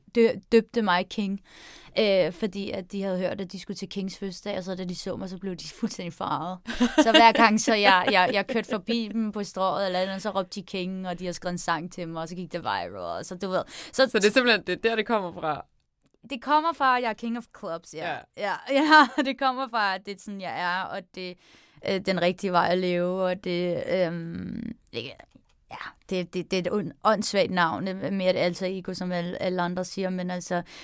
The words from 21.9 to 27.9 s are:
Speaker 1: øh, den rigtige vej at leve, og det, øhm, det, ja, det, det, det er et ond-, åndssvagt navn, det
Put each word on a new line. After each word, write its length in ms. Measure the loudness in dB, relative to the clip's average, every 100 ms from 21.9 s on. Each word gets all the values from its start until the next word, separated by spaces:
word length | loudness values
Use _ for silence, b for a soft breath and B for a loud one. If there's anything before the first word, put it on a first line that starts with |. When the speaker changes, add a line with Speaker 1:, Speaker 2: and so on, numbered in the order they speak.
| -2
Speaker 1:
øh, 60 | 0
den 160 | 2
rigtige 300 | 2 2 2
vej 160 | 4 4
at 60 | 2
leve, 440 | 2 0 0 0
og 200 | -2 -2
det, 400 | -2 -2 0 -2 0
øhm, 840 | 0 0 -2 -8 -8 -8 -8 -8 -10 _
det, 100 | -10 -10 -14 -20 _ _ _ -18
ja, 40 | -14 -14 -14 -6
det, 240 | -4 -4
det, 180 | -6 -2
det 60 | -2
er 40 |
et 100 | 0
ond-, 200 | -2 -4 -2
åndssvagt 480 | 2 2 2 2 2
navn, 360 | 4 2 2
det 100 | -4